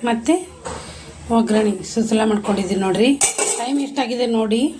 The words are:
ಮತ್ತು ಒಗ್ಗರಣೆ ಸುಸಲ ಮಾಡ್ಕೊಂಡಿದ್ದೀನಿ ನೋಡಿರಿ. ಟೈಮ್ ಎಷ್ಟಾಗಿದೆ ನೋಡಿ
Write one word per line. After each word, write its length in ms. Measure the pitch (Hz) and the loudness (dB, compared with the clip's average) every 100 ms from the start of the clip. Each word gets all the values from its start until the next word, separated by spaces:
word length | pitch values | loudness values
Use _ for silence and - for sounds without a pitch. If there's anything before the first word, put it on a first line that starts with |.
| 233 | -2
ಮತ್ತು 260 | 233 262 349 359 - - - - - - - - 233 | -2 2 0 0 -14 -12 -12 -14 -18 -18 -20 0 2
ಒಗ್ಗರಣೆ 360 | 226 214 214 185 - | 4 4 2 0 -4
ಸುಸಲ 320 | 226 220 220 214 | -2 0 2 2
ಮಾಡ್ಕೊಂಡಿದ್ದೀನಿ 500 | 208 214 196 185 196 | 0 0 -2 0 0
ನೋಡಿರಿ. 240 | 190 185 240 277 - - - - | 0 4 4 4 0 0 -2 -2
ಟೈಮ್ 200 | 240 285 277 | -2 -2 -2
ಎಷ್ಟಾಗಿದೆ 400 | - 247 240 240 226 | -4 -4 -2 0 2
ನೋಡಿ 240 | 220 226 285 330 | 2 2 0 -2